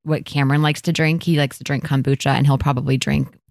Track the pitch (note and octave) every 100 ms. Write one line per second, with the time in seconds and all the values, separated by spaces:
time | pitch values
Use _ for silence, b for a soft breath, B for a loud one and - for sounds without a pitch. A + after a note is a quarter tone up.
0 | D3+ D3+ - D3 C3+ D3 D3+ D3 F3 D#3+
1 | D#3 E3 F3 D3+ C#3 - - F3 - C#3
2 | C3+ C#3 C#3 C3 C#3+ C3+ C#3+ B2+ C3+ C3
3 | C#3 C#3+ C3+ _ _